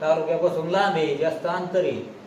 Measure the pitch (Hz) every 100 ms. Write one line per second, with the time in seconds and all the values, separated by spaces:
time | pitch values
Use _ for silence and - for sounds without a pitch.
0 | 156 160 156 165 175 156 160 190 202 165
1 | 151 139 160 - 175 185 180 185 151 110
2 | 104 -